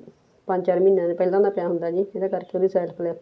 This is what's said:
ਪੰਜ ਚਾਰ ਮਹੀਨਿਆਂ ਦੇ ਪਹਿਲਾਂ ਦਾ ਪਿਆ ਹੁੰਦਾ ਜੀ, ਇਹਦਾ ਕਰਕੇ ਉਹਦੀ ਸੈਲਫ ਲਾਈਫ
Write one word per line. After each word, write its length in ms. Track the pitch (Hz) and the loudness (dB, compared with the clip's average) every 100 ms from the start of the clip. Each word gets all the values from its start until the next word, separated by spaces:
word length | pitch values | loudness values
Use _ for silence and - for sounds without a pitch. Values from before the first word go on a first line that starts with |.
| - _ _ _ - | -16 _ _ _ -4
ਪੰਜ 180 | 185 185 | -2 0
ਚਾਰ 140 | 180 | 4
ਮਹੀਨਿਆਂ 280 | 190 190 175 | 4 4 2
ਦੇ 60 | |
ਪਹਿਲਾਂ 260 | 170 180 190 | 0 0 2
ਦਾ 80 | 202 | 2
ਪਿਆ 180 | 196 175 | 0 -2
ਹੁੰਦਾ 220 | 170 170 | -2 -2
ਜੀ, 80 | 170 | -2
ਇਹਦਾ 260 | 196 196 190 | -4 -4 -4
ਕਰਕੇ 300 | 190 - - | -4 -6 -2
ਉਹਦੀ 100 | 190 | 0
ਸੈਲਫ 340 | 185 170 170 | 0 -4 -6
ਲਾਈਫ 160 | 170 170 | -6 -6